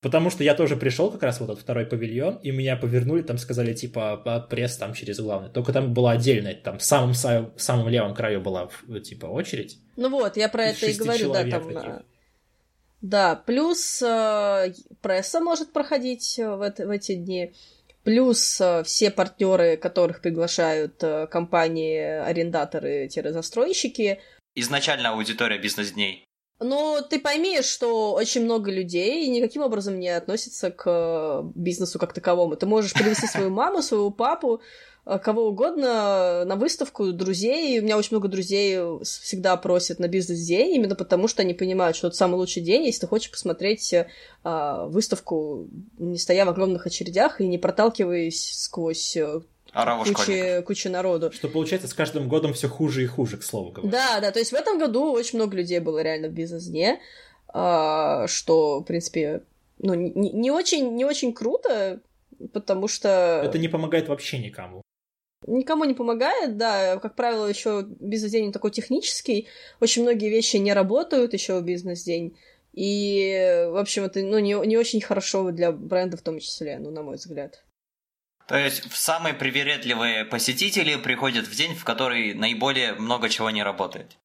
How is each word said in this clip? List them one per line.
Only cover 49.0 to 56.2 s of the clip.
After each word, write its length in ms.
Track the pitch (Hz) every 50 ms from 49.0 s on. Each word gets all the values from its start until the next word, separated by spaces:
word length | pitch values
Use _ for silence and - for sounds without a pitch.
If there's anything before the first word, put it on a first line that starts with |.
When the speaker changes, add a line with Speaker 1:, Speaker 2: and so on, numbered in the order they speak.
| - - - 170
Speaker 2:
э, 240 | 156 147 151 160 165 _ _ _ _ - -
Speaker 3:
Ораву 320 | - - 233 240 226 220
Speaker 2:
кучи, 80 | 202 202
Speaker 3:
школьников. 500 | - - - 196 190 185 185 180 180 175
Speaker 2:
кучи 240 | - 202 - - 190
народу. 420 | 185 180 185 185 180 165 165 160 -
Speaker 1:
Что 160 | - - 143
получается 380 | - 160 160 160 185 185 185
с 60 | - -
каждым 360 | - 160 - - 151 139 127
годом 260 | 151 156 156 151 135
всё 120 | - - 131
хуже 340 | - - 160 147 127 131 127
и 40 |
хуже, 300 | 120 123 - 127 117 98
к 60 | 98 -
слову 300 | - - 110 92 87 -
говоря. 180 | - - 202 202
Speaker 2:
Да, 280 | 247 269 262 233 208
да, 100 | 202 202 196
то 60 | 226
есть 140 | 233 220 247
в 20 |
этом 240 | 285 311 453 415 330
году 340 | 320 277 208 247 285 311 277
очень 260 | 233 240 233 - 226
много 160 | 220 208 196
людей 240 | 185 175 175 175 175
было 220 | 170 165 160 151 160
реально 260 | 156 160 156